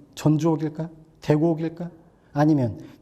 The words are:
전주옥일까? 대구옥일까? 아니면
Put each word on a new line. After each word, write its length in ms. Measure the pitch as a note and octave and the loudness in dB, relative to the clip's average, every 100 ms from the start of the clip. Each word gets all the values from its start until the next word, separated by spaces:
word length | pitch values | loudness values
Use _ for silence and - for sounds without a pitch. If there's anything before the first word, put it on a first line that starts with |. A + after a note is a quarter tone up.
| - - | -20 -2
전주옥일까? 720 | D3+ D3+ D#3+ D3+ D#3 D#3 D#3+ - - _ | 0 2 2 0 -4 -8 -12 -12 -20 _
대구옥일까? 720 | - D3+ E3 D#3 D#3+ D#3+ E3+ - _ _ _ | 0 2 2 0 -6 -8 -12 -14 _ _ _
아니면 480 | C#3+ D3+ D3 A#2 G2 - - | 0 2 4 0 -4 -14 -20